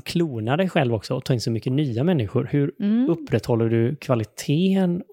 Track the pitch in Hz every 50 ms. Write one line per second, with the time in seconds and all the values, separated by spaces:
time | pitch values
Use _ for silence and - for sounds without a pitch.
0 | - - - 170 170 156 127 113 107 113 135 160 190 180 - 170 139 120 117 104
1 | - - 131 127 - - 139 113 - 120 113 110 - 127 127 143 156 135 110 117
2 | 139 180 185 143 110 95 - 123 123 - - 143 143 147 - - 202 202 214 233
3 | 254 302 339 339 302 262 - 110 - - 120 110 113 113 113 113 113 120 151 -
4 | - - 131 117 107 - - - - - 143 156 185 190 190 190 190 180 175 180
5 | - _